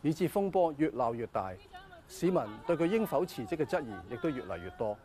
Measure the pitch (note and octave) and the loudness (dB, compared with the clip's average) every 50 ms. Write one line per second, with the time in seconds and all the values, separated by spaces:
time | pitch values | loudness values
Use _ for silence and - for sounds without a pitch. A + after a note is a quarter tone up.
0 | - D3 D#3+ - F#3 D3+ - G3+ G3+ G3 G3 F#3+ F3 E3 D3+ C#3 D#3 D3+ G#2 A#2+ | 2 0 2 2 0 2 2 2 0 2 4 4 4 4 4 2 0 2 2 2
1 | B2+ A#2 A#2 A#2 A2+ - - A2+ F#2+ F#2+ F#2 F#2 - - - - - - - - | 2 2 2 -2 -6 -2 -2 -2 -2 -2 -8 -10 -14 -18 -18 -18 -18 -18 -20 -20
2 | - - - - E3 F3+ F#3 D#3+ A#2+ G#2 A2 A2 - - E3+ D3 E3+ E3+ G#3 A3+ | -20 -18 -6 0 0 2 4 2 0 0 -8 -8 0 0 2 4 4 4 4 2
3 | A3 F3 D#3 C#3 F3+ F3 - - A#2 - F3+ D#3 D3+ - - F3 D3 A2+ G2+ F#2+ | 2 2 2 0 0 0 -4 -8 -4 -4 -2 -2 0 0 0 -2 -2 -4 -8 -10
4 | F2+ G#2 B2 A2+ - E3 C#3 B2+ A2+ F2+ F#2 F2 F2 F#2 - - A#2 G#2+ G#2 - | -8 -10 -8 -2 -2 -2 -2 -2 -6 -6 -8 -8 -8 -10 -6 -4 -4 -4 -4 -6